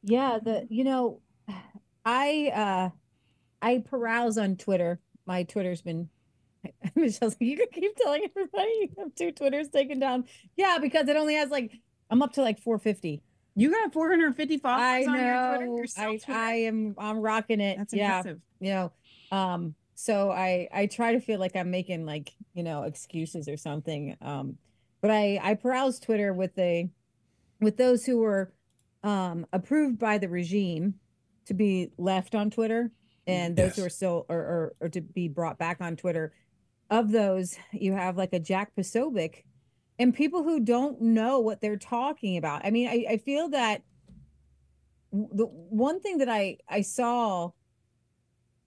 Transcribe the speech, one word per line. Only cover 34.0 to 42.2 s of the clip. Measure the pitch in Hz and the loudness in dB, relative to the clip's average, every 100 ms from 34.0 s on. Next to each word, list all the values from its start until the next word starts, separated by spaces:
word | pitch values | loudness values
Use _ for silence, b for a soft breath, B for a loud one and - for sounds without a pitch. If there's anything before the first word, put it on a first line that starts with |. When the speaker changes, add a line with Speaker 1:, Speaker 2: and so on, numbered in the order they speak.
| 190 170 - | -2 -2 -2
Speaker 1:
or, | 170 | -4
or, | - 170 160 - | -2 -2 -4 -4
or | 165 | -6
to | 175 | -6
be | 160 - 170 | -8 -4 -4
brought | 143 165 - | -2 -4 -4
back | 165 175 | -4 -4
on | 175 165 | -6 -4
Twitter. | 180 165 160 b b _ _ _ _ | -4 -2 -6 b b _ _ _ _
Of | 214 220 | 2 4
those, | 220 202 190 180 - B | 4 4 2 -2 -8 B
you | - 190 | -4 -2
have, | 190 185 180 | 0 -2 -2
like, | 185 | -2
a | 180 | -2
Jack | 156 190 202 - | 0 -2 -2 -6
Posobiec | 185 226 294 226 160 - _ _ _ _ _ - | -2 -2 0 -2 -4 -6 _ _ _ _ _ 2
and | 247 | 2
people | 240 294 349 | 4 0 2
who | 311 320 | 0 0
don't | 220 240 285 254 | 2 2 0 0
know | 226 220 226 269 | 4 4 4 2
what | 220 208 | 2 0
they're | 208 208 | -4 -4
talking | - 240 262 302 | -4 -2 -2 -2